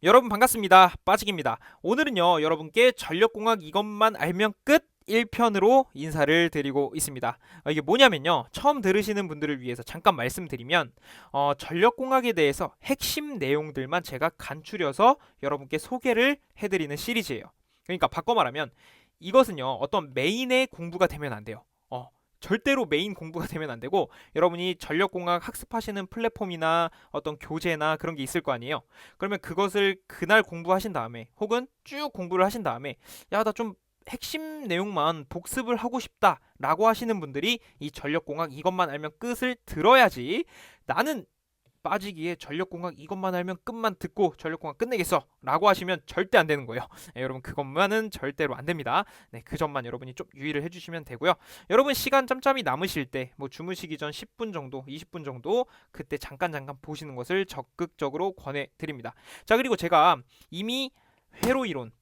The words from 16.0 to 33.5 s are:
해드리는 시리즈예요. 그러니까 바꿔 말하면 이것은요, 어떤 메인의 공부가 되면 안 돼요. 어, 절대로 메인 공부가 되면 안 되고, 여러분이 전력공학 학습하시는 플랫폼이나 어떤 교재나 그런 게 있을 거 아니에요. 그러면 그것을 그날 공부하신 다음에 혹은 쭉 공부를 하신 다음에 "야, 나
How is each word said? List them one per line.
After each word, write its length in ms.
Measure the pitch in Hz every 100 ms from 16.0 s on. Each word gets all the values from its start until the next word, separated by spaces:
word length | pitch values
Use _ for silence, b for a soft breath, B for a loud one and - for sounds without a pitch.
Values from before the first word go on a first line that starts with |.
| 262 226 254 285 _ _
해드리는 320 | 208 185 156 147
시리즈예요. 480 | - 233 202 127 - _ _ _ _
그러니까 220 | 180 147
바꿔 260 | - -
말하면 360 | 233 143 139 147 b b b b _
이것은요, 440 | 170 220 262 170 131 123
어떤 380 | 139 208 151
메인의 540 | 131 143 220 254 254 262
공부가 400 | - 170 170 180
되면 240 | 147 147
안 140 | 107 107
돼요. 180 | 104 _ _ _
어, 200 | 127 123 _ _ _
절대로 440 | - 214 277 269 196
메인 280 | 151 196
공부가 340 | 190 160 165 160
되면 220 | 170 156
안 100 | 117
되고, 320 | 120 185 143 B B -
여러분이 400 | 175 170 180 175
전력공학 720 | - 156 196 180 175 175 -
학습하시는 580 | - - 226 220 202 185
플랫폼이나 840 | - 226 226 196 170 160 165 165 b b
어떤 260 | 147 151 151
교재나 580 | - 156 175 160 151 156
그런 200 | 165 156
게 80 |
있을 180 | 131 170
거 100 | -
아니에요. 300 | 127 120 147 _ B B B
그러면 220 | 196 202
그것을 640 | - 170 196 202 196 190 _
그날 380 | - 175 214
공부하신 480 | - 170 170 190 208
다음에 380 | 160 113 117 117 _
혹은 260 | 208 233 254 _ -
쭉 260 | 277 302
공부를 320 | - 180 180
하신 180 | 190 226
다음에 340 | 175 117 139 120 B B B
"야, 140 | 196
나 80 | 220